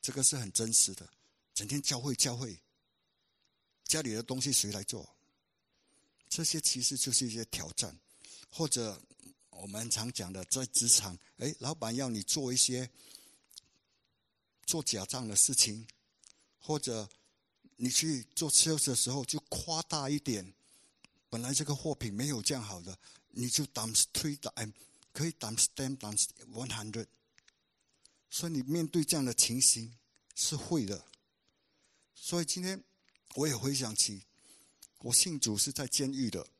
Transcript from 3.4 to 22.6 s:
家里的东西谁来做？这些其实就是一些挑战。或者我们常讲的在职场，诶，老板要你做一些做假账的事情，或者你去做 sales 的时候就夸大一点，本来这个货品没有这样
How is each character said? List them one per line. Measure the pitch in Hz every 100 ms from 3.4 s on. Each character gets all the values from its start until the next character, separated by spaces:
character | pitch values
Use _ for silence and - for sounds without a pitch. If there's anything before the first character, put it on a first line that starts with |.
| _ _ _ _
家 | - 156
里 | 139
的 | 110
东 | 113 131
西 | 131
谁 | 127 101
来 | 101
做？ | 98 110 80 _ _ _ _ _ _ _ _ _ _ _ _
这 | -
些 | 165 160
其 | - 127
实 | 123 135
就 | -
是 | 120 127
一 |
些 | 110 113
挑 | - 82
战。 | 85 101 - _ - - - -
或 | - 156
者 | 123 110 92 - - - - _
我 | 90 101
们 | 104 117
常 | 107 117
讲 | - 90
的 | 95 90
在 | 135 131
职 | - 117
场， | - 101 87 - -
诶， | 131 -
老 | 123 160
板 | 113 120
要 | 131
你 | 110
做 | 95 156 131
一 | 127
些 | - 123 127 - - - - _ _ - _ _ _ _ _ _ _ _ _ _ -
做 | 165
假 | 143 107 95
账 | 131 117
的 | 101
事 | -
情， | 131 117 107 113 - _ _ - - _ _
或 | - 151
者 | 135 113 101 - _ _ _ _ - -
你 | 123
去 | - 160 139 113 -
做 | 160
sales | - 160 156 -
的 | 123
时 | -
候 | 135
就 | 131 151 -
夸 | - - 160
大 | 165 156 135
一 | 147
点， | - 107 92 - _ _ _ _ - _ _
本 | 117
来 | 123
这 | 139
个 | 151 143
货 | 165
品 | 139 113
没 | 101 143
有 | 127
这 | 101
样 | 135